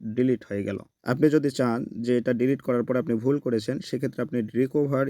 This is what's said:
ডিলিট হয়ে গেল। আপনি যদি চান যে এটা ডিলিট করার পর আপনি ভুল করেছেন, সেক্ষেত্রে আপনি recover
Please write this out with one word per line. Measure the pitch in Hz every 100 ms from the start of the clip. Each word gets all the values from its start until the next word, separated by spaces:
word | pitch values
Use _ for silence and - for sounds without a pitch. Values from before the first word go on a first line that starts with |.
ডিলিট | 110 113 127 120 -
হয়ে | 101
গেল। | 98 98 - _
আপনি | - 127 151
যদি | 151 143
চান | 135 123 120 - -
যে | 117 123
এটা | 117
ডিলিট | 120 127 135
করার | - 120
পর | 117 127
আপনি | -
ভুল | 117 120 143
করেছেন, | - 117 107 139
সেক্ষেত্রে | - 123 131 131
আপনি | 123 123
recover | 107 113 131 147 143 135